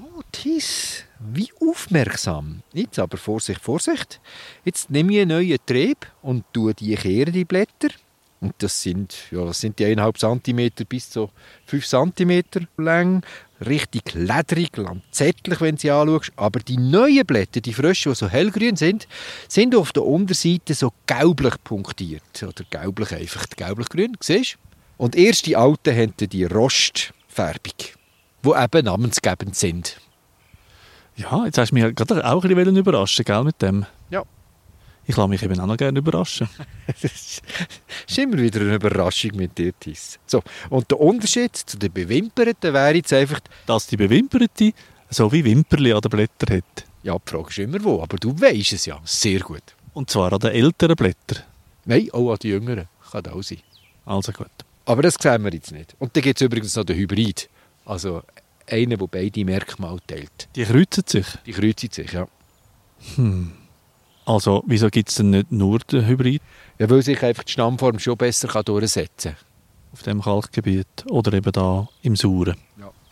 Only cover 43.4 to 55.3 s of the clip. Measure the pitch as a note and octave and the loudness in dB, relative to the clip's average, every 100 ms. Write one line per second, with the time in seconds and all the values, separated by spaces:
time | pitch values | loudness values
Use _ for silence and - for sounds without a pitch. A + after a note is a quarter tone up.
43.4 | - - - A2+ - A2 G2 B2+ C4+ B3+ | -10 -14 -2 -2 0 0 4 4 4 2
44.4 | A#3 - G#3+ - - _ - - G#2+ D3+ | 2 2 2 0 -10 _ -8 0 2 4
45.4 | C#3 A#2 D#3 D3+ C3 G#2+ A2 G#2+ G#2+ - | 4 4 4 4 4 2 2 0 -2 -2
46.4 | - F#2+ - - - _ - E2+ - D#2+ | -2 -2 -2 -14 -20 _ -8 -8 -6 -10
47.4 | D#2 - G2+ F3+ G#3 A2 E2 F#2+ A2 D3 | -10 -8 -6 -4 0 -2 -2 -6 -4 4
48.4 | C4 A#2+ G2 G2 - D2+ D#2+ - A2 F#2+ | 4 4 0 -2 -6 -10 -6 -2 0 0
49.4 | - D#2 - _ - - C3 - F2+ G2 | -4 -14 -18 _ -16 -10 -2 0 2 2
50.4 | A2 A2+ C3 - E3 E3 G2+ - - - | 0 4 2 4 2 4 2 0 -8 -10
51.4 | - _ _ _ - A#2+ A3 A#2+ B2 G#2+ | -10 _ _ _ 0 0 2 -2 -2 -2
52.4 | A2 G2 A2+ A#2 F2 _ - - - F3+ | -2 -4 -4 -8 -10 _ -14 -12 -10 -12
53.4 | G3+ - _ _ _ _ - G2 - G2 | -12 -14 _ _ _ _ -6 -6 -4 -8
54.4 | - - - _ - A#2 E3 - D#3 | -12 -18 -20 _ 0 2 2 2 2